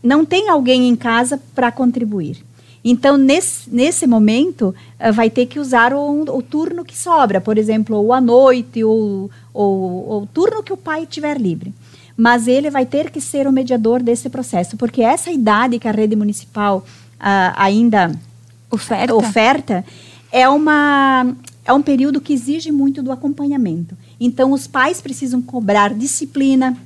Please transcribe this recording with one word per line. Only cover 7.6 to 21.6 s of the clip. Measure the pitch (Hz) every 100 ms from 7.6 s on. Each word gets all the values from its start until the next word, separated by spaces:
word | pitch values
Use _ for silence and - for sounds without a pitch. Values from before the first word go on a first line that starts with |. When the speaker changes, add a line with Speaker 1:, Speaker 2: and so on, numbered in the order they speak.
| 214 220 214 214
Speaker 1:
ou | 208
à | 262
noite, | 247 240 269 254 240 226
ou, | 220 220 214 196 196 - -
ou, | - 202 190 185 180 -
ou | 214
o | 208
turno | - 403 440
que | 415
o | 381
pai | - 311 311
tiver | - 294 285
livre. | 202 165 190 - - - - -
Mas | 233 240 226
ele | 254 294
vai | 277 254
ter | 285 311
que | 302
ser | - 285 277
o |
mediador | 262 247 247 220 247
desse | 240 240 -
processo, | 254 247 180 180 214
porque | 233 -
essa | 226 311 -
idade | 320 220 208 254 240
que | 226
a |
rede | 214 214 214
municipal, | 208 208 - 214 208 190 - - - -
ah, | 202 196 185 -
ainda | 196 208 233 214 170 165 - - - - _
Speaker 2:
Oferta. | 226 - 202 247
Speaker 1:
oferta | 226 220 208 220 240 - 185 - - - - _
é | 254 262
uma, | 285 311 302 294 285 269 262 247 254 - -